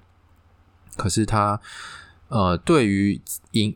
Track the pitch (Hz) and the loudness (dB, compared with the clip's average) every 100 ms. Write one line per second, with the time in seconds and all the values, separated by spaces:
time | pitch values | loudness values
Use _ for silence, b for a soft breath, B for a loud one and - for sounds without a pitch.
0 | _ _ _ _ _ _ _ _ - - | _ _ _ _ _ _ _ _ -18 -6
1 | 98 110 104 107 104 104 B B B B | -2 0 0 2 0 -2 B B B B
2 | B B _ 110 92 85 - 160 107 98 | B B _ 0 0 0 2 4 4 2
3 | 101 - - - - 113 107 | 2 0 -6 -14 -4 -2 -2